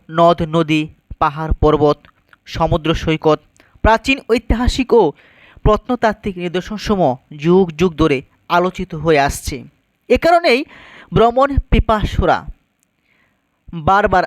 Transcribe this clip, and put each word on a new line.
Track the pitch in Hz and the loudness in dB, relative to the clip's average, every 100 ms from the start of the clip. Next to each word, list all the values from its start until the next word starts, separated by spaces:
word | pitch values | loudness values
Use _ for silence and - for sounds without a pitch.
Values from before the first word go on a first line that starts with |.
| - | -6
নদ | 160 170 175 | 0 2 2
নদী, | 160 165 156 160 156 _ - - | -2 -2 -2 -2 -4 _ -16 -4
পাহাড় | 156 147 160 - | -4 -4 -6 0
পর্বত, | 151 151 147 147 _ _ _ _ - | 0 2 2 0 _ _ _ _ -14
সমুদ্র | - 165 165 151 | -4 -2 -2 -2
সৈকত, | 160 - 156 156 151 _ _ _ _ | -4 -2 -2 0 0 _ _ _ _
প্রাচীন | 214 220 262 269 - | 0 0 0 -4 -2
ঐতিহাসিক | 240 - 220 247 - 254 | -4 -2 -2 -2 -2 2
ও | 233 165 - _ _ _ - | 2 2 -2 _ _ _ -4
প্রত্নতাত্ত্বিক | - 208 - 247 220 202 214 180 | 0 0 -2 -2 -2 -2 -8 -8
নিদর্শনসমূহ | 175 175 - 208 - 202 156 123 _ 151 | -6 -6 -6 -10 -4 0 0 -2 _ -6
যুগ | 160 185 180 | 2 2 2
যুগ | 151 185 151 | 0 -2 0
ধরে | 160 131 - _ - | 0 0 -6 _ -2
আলোচিত | 175 180 180 185 160 | 0 0 -4 -12 -6
হয়ে | 160 147 | 0 2
আসছে। | 139 - - 135 123 _ _ _ - | 2 -2 -8 -10 -14 _ _ _ -2
এ | 226 | 2
কারণেই | 330 339 339 247 311 - - - - | 4 2 2 0 -2 -16 -20 -20 -4
ভ্রমণ | 170 226 240 285 269 - | 2 2 2 0 0 0
পিপাসুরা | 226 - 214 - - 170 107 - - _ _ _ _ _ _ _ _ _ _ - | 0 0 -2 -2 -2 0 0 -4 -20 _ _ _ _ _ _ _ _ _ _ -18
বারবার | 170 156 196 208 185 | -6 0 2 2 0